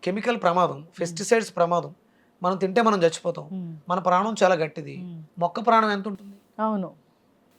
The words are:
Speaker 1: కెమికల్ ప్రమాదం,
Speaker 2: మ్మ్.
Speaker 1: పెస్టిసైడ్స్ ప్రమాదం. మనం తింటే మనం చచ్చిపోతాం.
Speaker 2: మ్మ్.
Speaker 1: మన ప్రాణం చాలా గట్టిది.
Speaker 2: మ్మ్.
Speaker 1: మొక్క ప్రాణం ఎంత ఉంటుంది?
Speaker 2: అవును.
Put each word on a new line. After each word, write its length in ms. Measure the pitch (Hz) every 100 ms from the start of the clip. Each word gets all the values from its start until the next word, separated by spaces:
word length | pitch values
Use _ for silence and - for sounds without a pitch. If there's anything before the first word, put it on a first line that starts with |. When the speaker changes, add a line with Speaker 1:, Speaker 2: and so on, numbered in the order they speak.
Speaker 1:
కెమికల్ 320 | - 196 233 233
ప్రమాదం, 320 | 180 180 170
Speaker 2:
మ్మ్. 120 | 139 156 -
Speaker 1:
పెస్టిసైడ్స్ 560 | 170 165 202 226 208 -
ప్రమాదం. 380 | 170 175 147 - _ _ _ _
మనం 140 | 180 185
తింటే 260 | 190 190
మనం 200 | 220 202
చచ్చిపోతాం. 460 | 165 160 170 160 151
Speaker 2:
మ్మ్. 240 | 185 170 160 -
Speaker 1:
మన 100 | 185
ప్రాణం 360 | 180 180 214 208
చాలా 120 | 185
గట్టిది. 420 | 180 156 165 143 139
Speaker 2:
మ్మ్. 260 | 180 165 151 -
Speaker 1:
మొక్క 220 | 170 -
ప్రాణం 300 | 226 226 214
ఎంత 180 | 202 202
ఉంటుంది? 540 | 196 202 196 _ -
Speaker 2:
అవును. 460 | 220 208 175 - _ _ _ _ _